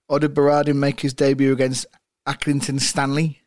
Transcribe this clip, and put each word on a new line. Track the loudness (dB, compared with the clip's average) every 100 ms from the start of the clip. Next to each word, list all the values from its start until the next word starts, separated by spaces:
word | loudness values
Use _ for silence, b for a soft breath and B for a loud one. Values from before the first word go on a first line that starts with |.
| -4
Or | 0
did | 0
Berardi | 2 2 4 2
make | 0 0 -2
his | -4
debut | 0 2 2 2
against | 2 0 -2 -10 _ _ _ -10
Accrington | -6 -2 -2 -2 -4
Stanley? | -2 -2 -2 0 -2 -6